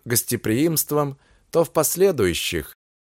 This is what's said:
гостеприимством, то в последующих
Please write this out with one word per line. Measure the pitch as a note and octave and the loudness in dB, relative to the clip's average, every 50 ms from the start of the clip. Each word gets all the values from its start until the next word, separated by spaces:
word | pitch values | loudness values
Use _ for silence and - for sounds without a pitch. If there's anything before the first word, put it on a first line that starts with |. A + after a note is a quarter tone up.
| - | -6
гостеприимством, | A#2 A#2+ A2+ - - A#2+ A2+ - A2+ A2 B2 D3+ E3+ D#3+ - - - D3 D3 D3 C#3+ C3+ - _ _ _ _ _ _ | -4 -4 -2 -2 -2 -4 -4 -2 0 0 2 2 0 0 -2 -2 -2 -2 -2 -2 -2 -4 -10 _ _ _ _ _ _
то | - E3 E3 | 0 0 0
в | - - | 2 2
последующих | E3 D3+ - - E3+ F#3+ G3+ F3+ C3 G2+ F2+ D#2+ - - - - E2 D2+ - - _ _ _ _ _ _ | 0 0 0 2 2 2 2 4 4 2 2 2 0 -2 -4 -4 -4 -6 -8 -12 _ _ _ _ _ _